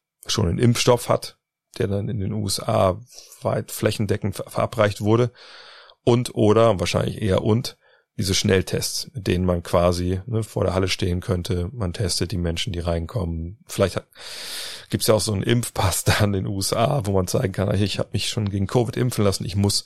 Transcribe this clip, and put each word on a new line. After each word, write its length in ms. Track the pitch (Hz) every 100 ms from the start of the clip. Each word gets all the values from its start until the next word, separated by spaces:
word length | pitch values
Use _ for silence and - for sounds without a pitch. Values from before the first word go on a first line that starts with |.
| _ _ -
schon 220 | - 85
einen 100 | -
Impfstoff 500 | 120 117 - 120 -
hat, 300 | - - - _ _ _ -
der 80 | 107
dann 220 | 101 104
in 100 | 104
den 140 | 98
U 120 | 107 101
S 100 | -
A 420 | - 110 95 101 120 - - -
weit 300 | - 110 -
flächendeckend 640 | - 110 - 101 101 104
ver-, 160 | - -
verabreicht 500 | - 113 - 104 101
wurde, 300 | 104 113 123 - - - - - - _
und 300 | - 120 120
oder, 460 | - 107 107 113 92
wahrscheinlich 400 | 87 - - -
eher 220 | - 92
und, 340 | - 110 - - _ _ _ -
diese 160 | 95
Schnelltests, 800 | 95 101 95 - 85 - - -
mit 140 | - 98
denen 180 | 90
man 180 | 92 87
quasi, 600 | - 90 87 87 90 92
ne, 180 | 95 113
vor 220 | 110 110
der 80 | 95
Halle 160 | 92 95
stehen 320 | - 92 90
könnte, 480 | - 90 87 90 87
man 220 | - 90
testet 400 | - 92 - 87
die 60 | 90
Menschen, 340 | 85 82 -
die 60 | 87
reinkommen. 840 | 85 85 82 - 87 82 82 104 -
Vielleicht 300 | - 95 -
hat, 100 | - - - - - - - - -
gibt's 180 | 107 -
ja 80 |
auch 60 | 107
so 140 | 110
einen 80 | 101
Impfpass 640 | - 120 113 - 98 -
<laughs> 0 |
da 200 | - -
in 80 | 107
den 140 | 98 110
U 120 | 98
S 120 | 92
A, 320 | 107 117 143
wo 80 | 101
man 140 | 95 90
zeigen 260 | - 98
kann, 220 | 98 95
ich 240 | 98 104 -
hab 160 | -
mich 160 | 98 -
schon 180 | - 101
gegen 180 | 101 95
covid 300 | 127 117 117
impfen 260 | 123 -
lassen, 220 | 101 95
ich 100 | -
muss 300 | 92 101 -